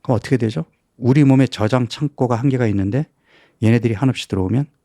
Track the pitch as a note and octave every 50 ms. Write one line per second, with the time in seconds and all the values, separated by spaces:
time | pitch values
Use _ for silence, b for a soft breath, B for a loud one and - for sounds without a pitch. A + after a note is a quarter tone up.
0 | - - B2+ G#2 - - C#3 B2 A#2+ A2 G#2+ D#3+ E3 _ _ _ _ _ _ _
1 | B2+ A#2 C3+ D#3 D3 C3+ C3 C3+ C3+ A2+ - - A2 G#2+ C3 B2+ B2 A2+ - -
2 | D3 C#3+ _ - C3+ A#2 B2 A2 B2 C#3+ C3 B2 B2 A2 G2+ G2 F#2+ G2+ G2+ C3+
3 | D#3 _ _ b b b b b b b b b A2 G#2+ A#2 A#2+ G#2+ A#2 A2+ G2
4 | C#3 C3 A2+ - - _ G#2 G2 F#2 F#2 G#2+ B2+ C#3+ _ _ _